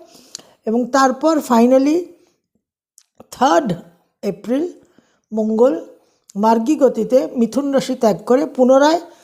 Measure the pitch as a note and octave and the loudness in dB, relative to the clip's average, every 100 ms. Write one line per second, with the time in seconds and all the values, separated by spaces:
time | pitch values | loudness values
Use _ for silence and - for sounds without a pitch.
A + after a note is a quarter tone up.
0 | - - _ - _ _ A3 A#3 B3 C4+ | -18 -20 _ -20 _ _ -4 -4 0 2
1 | C4 C4 D#4 D#4 - A#3 A#3+ C4 C#4+ E4+ | 0 0 -2 0 0 2 4 4 2 -2
2 | - - _ _ _ _ _ _ _ _ | -4 -16 _ _ _ _ _ _ _ _
3 | _ _ - - C4+ E4+ A#3+ E3 - _ | _ _ -14 -2 2 2 0 -6 -10 _
4 | _ _ G3+ - G#3 C4+ F4 - _ _ | _ _ -10 -8 -6 -4 -6 -10 _ _
5 | _ _ - G#3+ A3 A3 C4 E4 - - | _ _ -10 -6 -2 2 0 0 -10 -20
6 | _ _ _ G3 A3 A#3 A#3 C#4 B3 A3+ | _ _ _ -2 0 0 0 0 0 0
7 | G3+ B3+ D#4 B3+ A3+ C4 C#4 C4+ C4 B3+ | 0 0 0 -2 -2 -2 -2 -2 -4 -2
8 | A3 F3 - B3+ D#4 - B3+ C4+ D4 E4+ | -2 -2 -2 -2 0 0 2 4 4 0
9 | - - | -4 -20